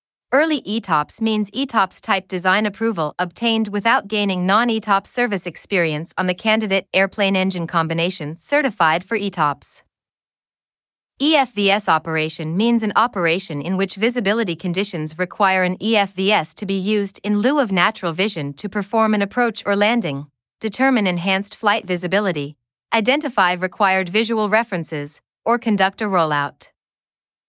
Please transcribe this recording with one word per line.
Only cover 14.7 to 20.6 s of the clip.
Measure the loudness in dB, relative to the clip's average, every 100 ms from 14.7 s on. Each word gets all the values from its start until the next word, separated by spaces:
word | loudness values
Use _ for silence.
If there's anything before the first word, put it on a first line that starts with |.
| -2 -4 -4 -6 -4
require | -6 0 2 2
an | 0 0
E | 0 2
F | 0
V | 0 2
S | 2 0 -6
to | -4
be |
used | -2 0 0 -2 -6
in | -2 0
lieu | 2 2
of | 2
natural | 2 2 0 -6
vision | -2 -2 -2 -6
to | -8 -8
perform | -6 -2 0 2
an | 2
approach | 0 0 -2 -2 -2
or | 2
landing, | 2 2 -2 -6 -10 _ _
determine | _